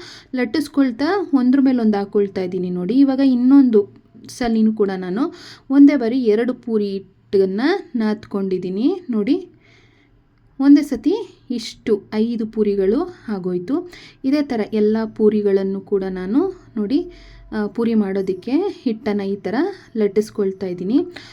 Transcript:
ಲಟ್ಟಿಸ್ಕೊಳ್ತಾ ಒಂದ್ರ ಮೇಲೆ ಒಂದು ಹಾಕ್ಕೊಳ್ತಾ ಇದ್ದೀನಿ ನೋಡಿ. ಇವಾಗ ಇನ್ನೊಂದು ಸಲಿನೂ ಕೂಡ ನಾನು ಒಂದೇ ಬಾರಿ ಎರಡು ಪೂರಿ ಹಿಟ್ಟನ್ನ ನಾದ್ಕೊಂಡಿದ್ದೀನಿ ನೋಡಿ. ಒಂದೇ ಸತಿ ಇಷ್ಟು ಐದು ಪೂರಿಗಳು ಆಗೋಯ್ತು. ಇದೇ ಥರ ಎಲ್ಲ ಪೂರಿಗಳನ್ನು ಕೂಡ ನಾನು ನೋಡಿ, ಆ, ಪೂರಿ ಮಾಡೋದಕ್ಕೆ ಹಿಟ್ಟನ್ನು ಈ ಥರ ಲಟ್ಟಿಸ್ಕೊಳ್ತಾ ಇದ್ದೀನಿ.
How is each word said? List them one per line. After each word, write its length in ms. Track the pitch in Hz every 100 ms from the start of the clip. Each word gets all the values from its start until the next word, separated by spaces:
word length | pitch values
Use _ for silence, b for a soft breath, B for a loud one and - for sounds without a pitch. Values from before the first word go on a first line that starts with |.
| B B B 254
ಲಟ್ಟಿಸ್ಕೊಳ್ತಾ 920 | 247 330 285 - 269 220 294 403 349
ಒಂದ್ರ 260 | 269 247 277
ಮೇಲೆ 200 | 269 247
ಒಂದು 160 | 220 202
ಹಾಕ್ಕೊಳ್ತಾ 440 | 202 208 202 196
ಇದ್ದೀನಿ 280 | 180 185 180
ನೋಡಿ. 240 | 180 180
ಇವಾಗ 260 | 254 277 262
ಇನ್ನೊಂದು 680 | 269 247 254 277 254 214 202 - _ - -
ಸಲಿನೂ 460 | - 240 220 220
ಕೂಡ 160 | 220 196 185
ನಾನು 360 | 185 196 320 B B B B
ಒಂದೇ 260 | 277 285 294
ಬಾರಿ 280 | 226 262
ಎರಡು 300 | 233 208 240
ಪೂರಿ 380 | 247 - 220 202
ಹಿಟ್ಟನ್ನ 680 | 196 - _ _ 196 190 196 285 392 - 233
ನಾದ್ಕೊಂಡಿದ್ದೀನಿ 1080 | 214 214 - 202 190 185 180 190 269 381 -
ನೋಡಿ. 400 | 220 202 359 - - b b b b b b _ _ _ -
ಒಂದೇ 220 | 277 294
ಸತಿ 320 | 285 233 294 440 392 B B
ಇಷ್ಟು 520 | 240 - - - 202 -
ಐದು 340 | 214 226 233 220
ಪೂರಿಗಳು 680 | 220 208 202 190 254 359 - -
ಆಗೋಯ್ತು. 640 | 202 180 180 180 302 359 B B B
ಇದೇ 180 | 262 294
ಥರ 200 | 294 233 202
ಎಲ್ಲ 240 | 214 214 220 220
ಪೂರಿಗಳನ್ನು 760 | - 214 214 208 196 196 196
ಕೂಡ 220 | 190 202 190
ನಾನು 540 | 185 185 254 381 359 - 220
ನೋಡಿ, 300 | 202 294 359 B B B B
ಆ, 160 | 214 208
ಪೂರಿ 260 | 220 233
ಮಾಡೋದಕ್ಕೆ 580 | 220 196 196 185 185 226 285 392 -
ಹಿಟ್ಟನ್ನು 400 | 247 220 208 208
ಈ 120 | 196 202
ಥರ 200 | 190 208 370 370 B 226
ಲಟ್ಟಿಸ್ಕೊಳ್ತಾ 680 | 202 208 214 - 196 190 190
ಇದ್ದೀನಿ. 320 | 175 180 277 359 B B